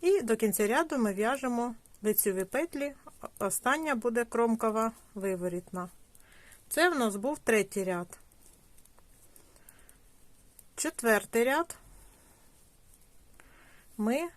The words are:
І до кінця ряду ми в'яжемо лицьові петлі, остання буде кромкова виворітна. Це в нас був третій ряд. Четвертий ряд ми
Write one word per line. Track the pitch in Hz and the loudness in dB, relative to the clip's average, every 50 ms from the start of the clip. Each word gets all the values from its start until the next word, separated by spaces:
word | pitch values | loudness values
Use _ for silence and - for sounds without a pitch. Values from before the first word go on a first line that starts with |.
І | - 349 392 403 | 4 4 2 4
до | 285 220 226 | 4 2 0
кінця | 220 - 214 196 - 214 208 | 2 2 0 2 2 0 2
ряду | 226 277 339 320 311 277 | 2 2 2 0 0 0
ми | 233 214 196 | 0 0 0
в'яжемо | 185 208 220 262 269 254 254 240 240 240 240 226 - - - - - | 0 0 0 0 -2 -2 -4 -2 -2 -2 -4 -6 -10 -14 -20 -20 -6
лицьові | - 214 214 - - 208 190 185 190 | -2 0 0 2 2 0 0 0 -2
петлі, | 185 - 254 311 339 - 285 277 285 277 - - 294 - - - - - - | -2 -2 -2 -2 -2 -4 -4 -6 -6 -6 -10 -20 -20 -20 -16 -16 -16 -10 -4
остання | 208 196 190 - - 247 262 302 320 311 285 | -4 -2 -2 -2 0 0 0 0 0 -2 -2
буде | 233 214 240 226 233 240 | 0 -2 -2 0 0 -2
кромкова | 226 - 226 233 233 226 226 233 226 214 220 220 226 226 - - - - | -2 0 0 2 2 2 2 0 0 0 0 -2 -2 -4 -8 -20 -16 -12
виворітна. | 208 190 196 190 180 180 180 175 180 175 - - 185 175 175 - - - _ _ - - - - - - - - - - - | -6 -4 -2 -2 -2 -2 -4 -4 -4 -8 -8 -8 -8 -8 -8 -12 -20 -20 _ _ -20 -20 -20 -20 -20 -20 -20 -20 -20 -12 -6
Це | - - 320 359 | 0 4 4 4
в | 349 285 | 4 4
нас | 240 220 196 | 0 0 0
був | 202 196 262 302 294 | -2 -2 -4 -4 -2
третій | - - 226 214 196 196 - 202 190 | 0 2 4 4 4 2 -2 -4 -2
ряд. | 185 185 175 175 175 - - - - - - - - - - - - - - - - - - - - - - - - - - - - - - - - - - - - - - - - - - - - - - - - _ _ - - _ | -2 -2 -4 -4 -8 -12 -20 -20 -20 -20 -20 -20 -20 -20 -20 -20 -20 -20 -20 -20 -20 -20 -20 -20 -20 -20 -20 -20 -20 -20 -20 -20 -20 -20 -20 -20 -20 -20 -20 -20 -20 -20 -20 -20 -20 -20 -20 -20 -20 -20 -20 -20 -20 _ _ -20 -20 _
Четвертий | - - 302 320 - - 233 220 202 202 - - 233 233 | -6 -6 -6 -6 -2 2 2 2 2 2 0 0 0 2
ряд | 254 269 302 339 339 - - - - - - - - - - - - - - - - - - - - - - - - - - - - - - - - - - - - - - - - - - - - - - | 2 2 0 0 -2 -6 -20 -20 -20 -20 -20 -20 -20 -20 -20 -20 -20 -20 -20 -20 -20 -20 -20 -20 -20 -20 -20 -20 -20 -20 -20 -20 -20 -20 -20 -20 -20 -20 -20 -20 -20 -20 -20 -20 -20 -20 -20 -20 -20 -8 -4
ми | 214 214 240 285 339 339 - | -2 0 0 0 -2 -4 -8